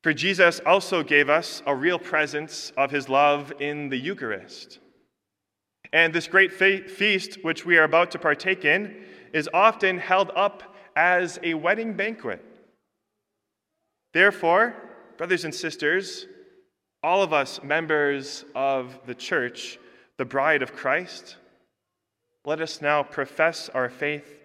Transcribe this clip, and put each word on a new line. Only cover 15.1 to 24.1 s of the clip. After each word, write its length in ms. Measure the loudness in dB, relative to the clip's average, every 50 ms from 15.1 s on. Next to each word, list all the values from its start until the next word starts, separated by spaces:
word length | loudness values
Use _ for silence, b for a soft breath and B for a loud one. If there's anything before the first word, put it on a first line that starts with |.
| -10
brothers 260 | -10 -2 -2 -2 -2 -2
and 100 | -8 -8
sisters, 720 | -6 -8 -8 -6 -2 0 2 2 0 -2 -6 -12 -14 -14 -18 -20 -20 -20 _ _ _ _ _ _ _ _ _ _ _ -2
all 180 | 0 2 2
of 120 | 2 2 2
us 280 | 0 0 -2 -8 -14
members 840 | -4 -2 -2 -2 0 0 0 2 2 2 0 -2 -6 -10 -14 -16 -16 -12 -6
of 500 | -2 -2 0 0 -2 -4 -8 -14 -18 -14
the 100 | -14 -12
church, 600 | -12 -6 -2 -2 -2 -2 -2 -6 -10 -14 -14 -16 b b b b b b b b
the 80 | -10 -8
bride 360 | -4 -2 0 2 2 2 2
of 120 | 0 -4 -8
Christ, 640 | -6 -2 -2 -2 -2 -2 -8 -16 -18 -20 -20 -20 -20 _ _ _ _ _ _ _ _ _ _ _ _ _ _ _ _ _ _ _ _ _
let 160 | -4 -4 -4
us 200 | -4 -8 -8 -4
now 220 | 0 0 2 0 0
profess 640 | -2 -6 -8 -8 -8 -2 0 0 0 0 -4 -14 -6
our 200 | -4 -4 -4 -4
faith 500 | -4 -6 -6 -4